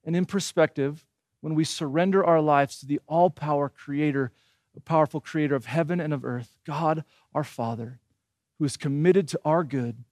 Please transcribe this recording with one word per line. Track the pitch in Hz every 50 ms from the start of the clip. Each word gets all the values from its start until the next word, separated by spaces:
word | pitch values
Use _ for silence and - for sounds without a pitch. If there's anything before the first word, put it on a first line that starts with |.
| _
And | 160 165
in | 180 185
perspective, | - - 196 - - - 175 156 147 _ - 135 139 151 165 _ _ _ _ _ _ _ _
when | - 151 160
we | 156 160
surrender | - - - 165 139 135 160 180 196 190 196 175
our | 170 165 160
lives | 156 151 147 143 139 135 - -
to | -
the | 135 147 143 _
all-power | - 156 165 175 180 147 - 151 151 147 143 143 135
creator, | _ - - - 139 143 151 151 135 139 135 120 _ _ _ _ _ _ _ _ _
the | -
powerful | _ - 165 156 151 - - 151
creator | _ - - 160 151 143 143
of | 135 110
heaven | 113 123 165 165 147 180 175
and | 156 151
of | 147 135 123
earth, | 127 123 123 120 _ _ _ _
God | - 151 151 165 156 160 160 151 _ _ _ _ _ _
our | 147 143
Father, | - - - 117 113 117 110 113 113 127 - _ _ _ _ _ _ _ _ _ _ _
who | _ 151
is | 139 -
committed | - - 147 139 147 156 180 185 196 175
to | 139 - - _
our | 151 156 170 165
good | 127 143 131 120 120 117 120 120 _